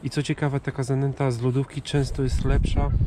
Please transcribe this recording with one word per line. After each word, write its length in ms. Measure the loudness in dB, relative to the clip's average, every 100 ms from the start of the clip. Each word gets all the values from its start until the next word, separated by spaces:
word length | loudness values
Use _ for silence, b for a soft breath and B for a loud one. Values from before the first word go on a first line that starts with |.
I 80 | -6
co 120 | -4
ciekawe, 380 | -2 -2 0 -2
taka 220 | -4 -4
zanęta 480 | -2 0 0 0 -2
z 100 | 0
lodówki 420 | 0 0 -2 -6
często 400 | -2 -2 0 -2
jest 220 | 0 0
lepsza, 460 | 2 2 4 2 2 2